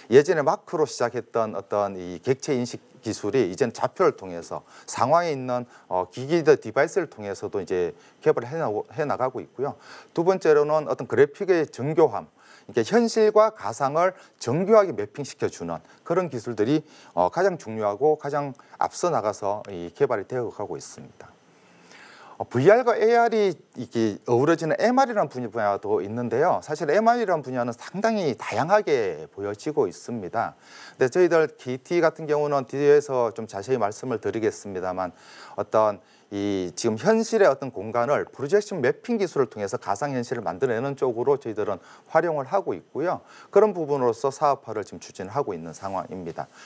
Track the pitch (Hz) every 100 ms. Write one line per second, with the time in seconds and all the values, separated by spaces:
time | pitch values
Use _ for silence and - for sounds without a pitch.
0 | - 123 151 165 143 208 - 156 147 -
1 | 120 120 - 117 110 98 - 104 101 95
2 | 87 85 - 135 - 127 120 113 _ -
3 | 110 101 104 131 92 92 120 - - -
4 | 170 - 95 85 82 80 - - - -
5 | 120 165 175 135 127 123 123 - - 90
6 | 90 - 135 170 147 135 120 139 165 196
7 | 156 - 101 95 104 101 87 92 85 -
8 | - _ - - 120 160 131 104 - 110
9 | 147 98 131 120 76 - 135 - - -
10 | - - 170 190 160 147 147 156 151 127
11 | 127 117 147 - 190 170 143 - 139 160
12 | 147 101 78 _ _ - - 120 113 226
13 | 233 233 214 214 220 214 208 - 165 151
14 | 185 - - - 117 151 190 220 190 104
15 | 104 - 139 - 104 - 85 82 - -
16 | - 170 175 123 120 110 107 156 - -
17 | - - 90 170 196 170 113 110 104 104
18 | 151 151 139 147 143 127 - - - -
19 | 180 131 104 101 101 104 101 90 85 -
20 | 139 110 95 127 110 - 98 76 - -
21 | 67 - - _ _ _ _ - - -
22 | - - - - - 123 156 233 240 -
23 | 220 233 233 226 202 151 _ - 113 117
24 | 110 95 - 120 147 165 160 - 220 254
25 | 262 208 156 127 117 117 104 98 101 107
26 | 98 117 120 113 170 101 - 151 156 185
27 | 226 240 202 165 127 127 120 117 - 185
28 | 226 214 160 110 - 107 151 214 180 135
29 | 98 78 - - 101 104 156 147 98 -
30 | - 117 90 113 92 - - - - -
31 | 127 175 180 165 151 - 131 127 - 175
32 | 160 160 156 147 147 139 127 135 143 147
33 | 147 131 117 117 110 98 110 127 104 107
34 | 131 113 101 110 107 - 101 92 92 92
35 | 90 - - - - - 104 110 107 98
36 | _ _ - 101 101 98 90 - 113 110
37 | 175 220 226 226 180 135 135 95 110 117
38 | 120 127 87 - 143 202 208 180 151 151
39 | - 226 185 143 123 110 101 120 95 101
40 | 147 127 120 120 90 90 131 110 139 139
41 | 131 113 127 135 117 104 104 92 - -
42 | - 160 170 151 127 196 160 90 - 123
43 | 175 147 - - - 202 214 175 143 143
44 | 123 110 139 135 147 135 - 110 120 87
45 | - - 92 127 110 85 82 78 98 95
46 | - 92 85 - - -